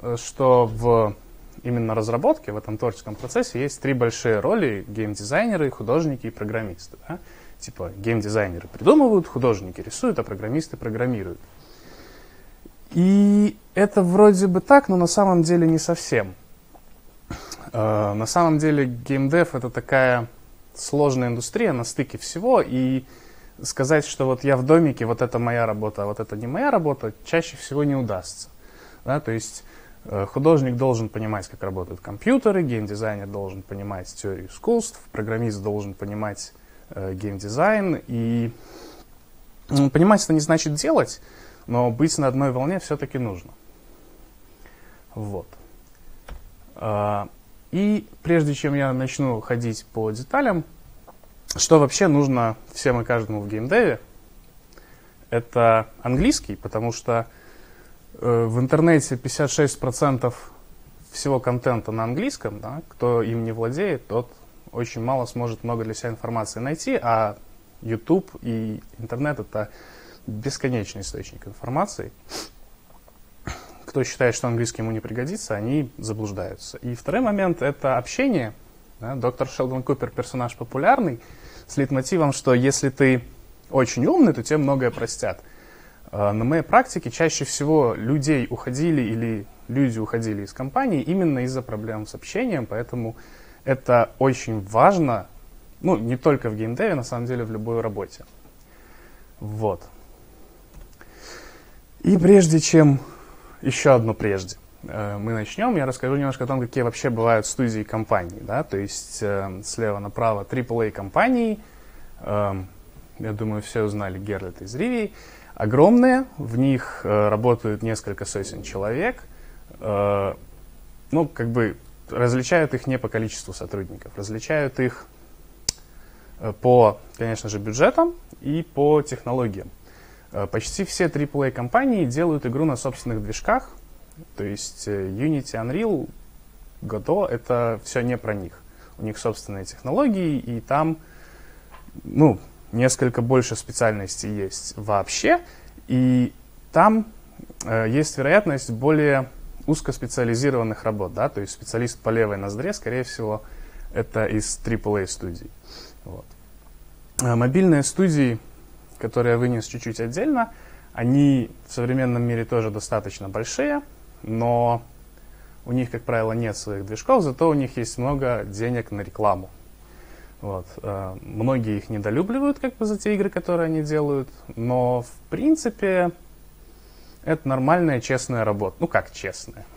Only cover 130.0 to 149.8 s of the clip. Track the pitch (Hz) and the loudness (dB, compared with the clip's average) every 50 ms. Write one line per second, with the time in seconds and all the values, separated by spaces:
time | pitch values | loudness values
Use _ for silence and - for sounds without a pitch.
130 | - - - - - - - - 101 - - 110 - - - - 196 - - - | -20 -20 -20 -20 -20 -10 -6 -6 -6 -4 -4 -4 -4 -4 -6 -6 -6 -4 -2 0
131 | 180 156 - 147 147 139 - 143 139 131 127 123 120 120 - 240 269 269 233 202 | 0 0 0 -2 -4 -2 -2 -2 -2 -2 -2 -4 -6 0 0 0 2 2 2 2
132 | 156 123 123 151 175 175 156 143 - 123 120 139 160 160 131 120 - 135 117 - | 0 0 0 0 0 0 0 0 -2 -4 -2 0 0 0 -2 -2 -4 -6 -6 -6
133 | - 123 113 107 104 107 110 - - - 220 262 - - - - - - - - | -6 -6 -6 -4 -4 -6 -8 -6 0 0 0 0 -2 -6 -20 -20 -20 -20 -20 -20
134 | - - - 156 165 - - - 101 101 101 - - - - - - 104 104 98 | -20 -20 -20 -20 -20 -18 -10 -8 -8 -6 -6 -8 -10 -12 -14 -10 -6 -6 -4 -4
135 | 95 95 95 107 135 156 156 139 131 - - 113 113 123 135 190 226 220 190 139 | -4 -4 -4 -2 -2 0 0 -2 -4 -6 -8 -6 -6 -4 -4 -2 -2 0 -2 -2
136 | - - - - - - - - - - - - - - - - - - - 107 | -4 -8 -12 -18 -20 -20 -20 -20 -20 -20 -20 -20 -20 -20 -18 -14 -10 -8 -8 -6
137 | 117 143 165 208 196 - 123 117 - - 123 120 120 117 110 107 - - - 131 | -2 0 0 0 0 -2 -2 -6 -2 -2 0 0 2 0 -2 -4 -8 -6 -4 -2
138 | 120 123 123 113 - 110 107 101 90 85 - - - - - - - - - - | -2 0 -2 -4 -4 -6 -6 -6 -6 -10 -14 -18 -20 -20 -20 -20 -20 -20 -14 -10
139 | 107 110 107 - - 117 104 - - - 101 95 92 - - - - 127 151 240 | -8 -8 -8 -4 -4 -4 -4 -6 -10 -12 -10 -10 -10 -12 -14 -12 -6 -2 0 2
140 | 294 262 202 190 180 160 147 127 - - 120 113 - - 135 147 160 160 160 160 | 2 2 2 0 0 0 -2 -2 -4 -6 -8 -8 -2 0 0 2 2 0 -2 -4
141 | - - - - - - - - - - - - - - - - - - - - | -8 -20 -20 -20 -20 -20 -20 -20 -20 -20 -20 -20 -20 -20 -20 -20 -20 -18 -18 -16
142 | - - - - 156 139 101 90 - - - - - - - 117 127 127 - - | -12 -4 4 6 6 6 6 4 -4 -16 -20 -20 -16 -6 -2 2 2 2 2 2
143 | 139 123 - - 117 120 131 127 123 - 113 - - - 120 - 120 110 107 104 | 0 0 0 0 0 4 4 4 4 2 -4 -8 -8 -8 -2 0 2 2 2 0
144 | 98 92 - - - 104 104 104 98 92 - - - - - 113 101 107 104 98 | -6 -8 -10 -8 -8 -6 -4 -4 -6 -6 -8 -10 -12 -12 -12 -10 -4 0 0 0
145 | 95 - - - - 277 339 349 349 - - - - - - - - - 233 247 | 0 -2 -4 -2 2 2 2 2 0 -8 -20 -20 -20 -20 -20 -16 -6 0 2 4
146 | 254 254 254 123 123 - - - - - - - - - - 160 185 214 220 226 | 4 4 4 4 2 0 -2 -10 -20 -20 -20 -20 -12 0 4 6 6 6 6 2
147 | 214 - - - - - - - - - - - - 110 113 113 113 110 120 147 | -2 -4 -12 -20 -20 -20 -20 -20 -20 -20 -16 -12 -6 -2 0 0 0 2 2 2
148 | 151 - - 147 131 143 175 208 208 175 139 131 - - 113 110 127 147 156 151 | 0 0 -2 -2 2 4 4 4 4 4 -2 -2 -4 -6 -6 0 2 4 4 4
149 | 147 147 139 135 143 - - - - - - - - - 156 - | 4 4 4 2 0 -2 -10 -18 -18 -16 -16 -10 -2 -2 -2 -2